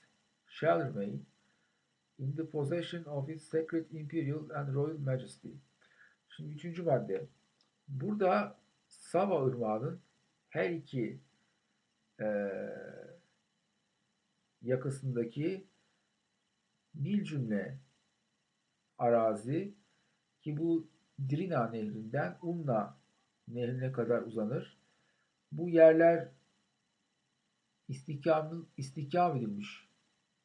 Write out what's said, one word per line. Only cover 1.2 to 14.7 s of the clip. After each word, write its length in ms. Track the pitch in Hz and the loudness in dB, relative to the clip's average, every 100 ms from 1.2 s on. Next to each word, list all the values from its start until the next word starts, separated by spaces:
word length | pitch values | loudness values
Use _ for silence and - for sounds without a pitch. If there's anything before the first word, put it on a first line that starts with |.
| - _ _ _ _ _ _ _ _ - | -12 _ _ _ _ _ _ _ _ -8
in 160 | 135 143 | -6 -4
the 100 | 160 | -4
possession 580 | 156 139 170 165 170 156 | -4 -2 -2 -4 -8 -6
of 240 | 143 139 | -6 -6
its 140 | 160 | -10
sacred 420 | - 160 160 165 156 | -4 -2 0 -4 -4
imperial 600 | 160 151 165 139 151 151 147 | -10 -6 -2 -2 -4 -6 -6
and 180 | 143 | -2
royal 240 | 135 147 156 | 0 -2 -2
majesty. 520 | 135 131 - - 87 - _ _ _ _ - _ _ | -2 -2 -4 -14 -16 -16 _ _ _ _ -20 _ _
Şimdi 240 | - 151 | -14 -12
üçüncü 300 | 147 175 165 | -10 -8 -4
madde. 440 | 165 127 104 95 - _ _ _ _ _ - | 2 2 2 -4 -6 _ _ _ _ _ -12
Burada 720 | 135 175 208 190 208 208 - _ _ _ | -6 -4 2 2 2 0 -10 _ _ _
Sava 640 | - - 170 202 165 131 | -20 -4 0 2 2 2
Irmağı'nın 520 | 120 110 110 143 180 _ _ _ _ _ | 0 -2 -2 -4 -8 _ _ _ _ _
her 200 | 151 185 | -4 -2
iki, 500 | 165 - 135 107 - _ _ _ _ _ _ _ _ _ - | -4 -6 -4 -4 -6 _ _ _ _ _ _ _ _ _ -6
eee, 1000 | 107 104 101 98 104 - - - - - _ _ _ _ _ _ _ _ _ _ _ _ _ _ | -2 -2 -2 -4 -8 -10 -12 -16 -18 -20 _ _ _ _ _ _ _ _ _ _ _ _ _ _
yakasındaki 1080 | 117 | -2